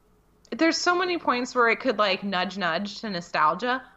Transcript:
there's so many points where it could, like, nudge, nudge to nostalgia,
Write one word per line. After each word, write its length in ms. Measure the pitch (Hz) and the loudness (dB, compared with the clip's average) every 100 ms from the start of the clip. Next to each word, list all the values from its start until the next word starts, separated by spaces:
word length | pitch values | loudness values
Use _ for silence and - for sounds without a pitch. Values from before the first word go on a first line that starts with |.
| _ _ _ _ _ | _ _ _ _ _
there's 260 | 233 330 311 | 0 2 2
so 180 | 349 359 | 0 2
many 220 | 370 339 | 0 0
points 380 | - 247 254 254 | 0 0 0 2
where 140 | 233 | 4
it 100 | 220 | 4
could, 180 | 214 208 | 0 0
like, 260 | 208 185 | 0 0
nudge, 340 | 196 185 190 185 | -2 -2 -2 -2
nudge 420 | 175 170 202 - | -2 -2 -4 -8
to 80 | 220 | -8
nostalgia, 720 | 175 175 170 151 180 247 254 - | -8 -4 2 2 2 -2 -4 -6